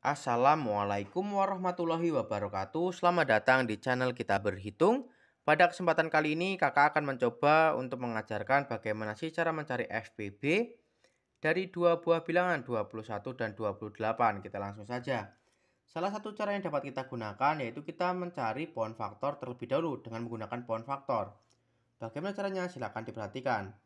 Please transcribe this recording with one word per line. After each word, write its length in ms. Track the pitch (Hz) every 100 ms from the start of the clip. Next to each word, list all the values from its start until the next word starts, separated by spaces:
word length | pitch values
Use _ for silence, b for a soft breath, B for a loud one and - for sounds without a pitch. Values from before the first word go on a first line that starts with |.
| 127
Assalamualaikum 1300 | 147 - 120 131 151 127 104 101 101 101 175 202
warahmatullahi 800 | 202 196 190 185 175 170 165 170
wabarakatuh. 800 | 147 110 104 101 98 95 160 180
Selamat 320 | 175 175 175 143
datang 400 | 110 - 131 123
di 80 |
channel 400 | 104 - 127 127
Kita 240 | 123 - 101
Berhitung. 720 | 101 95 98 - 175 247 254 b b b
Pada 240 | - 156 175
kesempatan 400 | 170 180 160 160
kali 320 | 156 156 156
ini, 160 | 185
Kakak 400 | 190 147 143 147
akan 160 | 156 147
mencoba 640 | 131 120 117 147 156 160
untuk 320 | 151 127 127 123
mengajarkan 640 | 110 110 107 101 135 139
bagaimana 480 | 113 110 107 107 107
sih 160 | 160
cara 160 | 160 165
mencari 400 | 160 147 123 117
F 240 | 113 110
P 160 | - 104
B 120 | 98 139 180 240 - _ _ _ _ _ _
dari 320 | 156 175 190
dua 240 | 175 175 165
buah 240 | 170 165
bilangan, 400 | 165 165 180 160
dua 240 | 123 117 104
puluh 160 | 113
satu 320 | 107 104 117
dan 240 | 127 113 101
dua 160 | 107
puluh 160 | 101 107
delapan. 480 | - 110 113 117 101
Kita 240 | 98 98
langsung 240 | 98 101 104
saja. 400 | 123 120 123 101 _ _ _ _ _
Salah 320 | _ - 185
satu 160 | 208 208 208
cara 160 | 208
yang 80 | 202
dapat 240 | 180 147 139
kita 240 | 123 127
gunakan 480 | 123 110 98 139 156
yaitu 240 | 120 127
kita 320 | 147 160 180
mencari 560 | 180 175 175 117 117 160
pohon 240 | - 110
faktor 480 | 113 107 104 139 143
terlebih 240 | 127 123 117
dahulu 320 | 135 165 127 -
dengan 160 | 113
menggunakan 480 | 117 113 104 120 120
pohon 160 | 113 117
faktor. 480 | 139 - 120 98 - _ _ _ _ _ _
Bagaimana 320 | 113 147 185
caranya? 400 | 202 196 190 180
Silakan 320 | 160 110 110
diperhatikan. 720 | 113 113 101 127 131 113 98 -